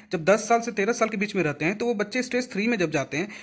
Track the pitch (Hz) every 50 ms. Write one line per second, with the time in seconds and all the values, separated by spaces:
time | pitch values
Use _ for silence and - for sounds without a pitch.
0 | - - - 170 156 170 202 220 220 - 233 233 233 240 - - 196 208 240 -
1 | 226 220 220 196 208 208 - 190 165 151 139 - 151 165 208 208 240 240 240 202
2 | 208 208 - 254 247 247 - 247 247 247 - 190 208 233 240 196 175 156 151 147
3 | 135 - - 147 190 208 - -